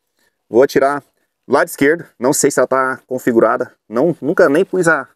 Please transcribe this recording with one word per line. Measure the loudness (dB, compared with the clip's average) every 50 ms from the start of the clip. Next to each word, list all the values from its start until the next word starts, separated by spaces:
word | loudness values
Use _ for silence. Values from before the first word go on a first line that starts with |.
| _ _ _ _ _ _ _ _ _ _
vou | 2 2
atirar | 2 2 0 -2 -2 -2 -2 -6
do | -10 _ _ _ _ _ _ _ _ -2 -2
lado | 0 0
esquerdo. | -2 -2 0 0 0 0 -2 -6 -14 _
Não | _ -2 -2
sei | 0 0 0 0
se | 0 0
ela | -2 0
tá | 0 -2 -2 -2 -6 -8
configurada. | _ _ -10 -4 -2 0 2 2 2 2 2 -2 -4 -10 -12 _ _ -6
Não, | -2 -2 0 0 -2 -4
nunca | -6 -2 0 2 2 2
nem | 2 0 0
pus | 0 -2 -2 0
a, | 0 0 -2 -4 -10 _